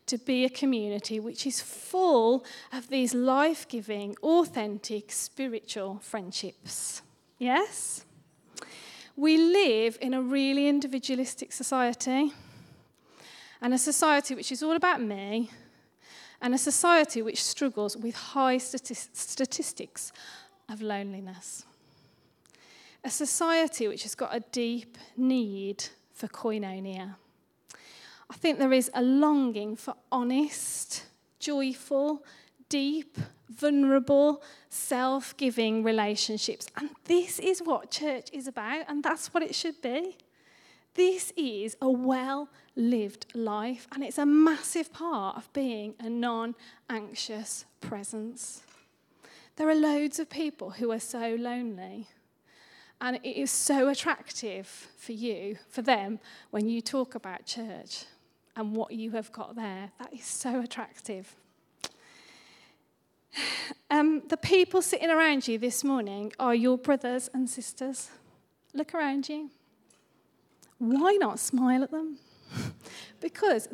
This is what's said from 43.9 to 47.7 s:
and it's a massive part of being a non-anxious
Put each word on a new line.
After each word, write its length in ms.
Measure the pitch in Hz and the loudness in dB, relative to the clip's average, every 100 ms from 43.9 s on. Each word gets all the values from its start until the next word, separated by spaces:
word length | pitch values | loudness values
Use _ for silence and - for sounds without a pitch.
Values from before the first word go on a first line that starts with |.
and 100 | 269 | -8
it's 160 | 277 277 | -6 2
a 80 | 285 | 6
massive 640 | 294 320 311 - 339 311 | 8 8 4 -2 -4 -4
part 440 | - 339 262 196 - | -6 -4 -2 -4 -6
of 160 | - | -8
being 420 | 277 262 220 208 - | -4 -4 -4 -8 -10
a 100 | 226 | -6
non-anxious 1500 | 240 240 226 233 226 - - - 226 208 - - 214 208 - - | -2 -2 -2 -4 -8 -16 -20 -8 -8 -8 -10 -8 -8 -8 -10 -12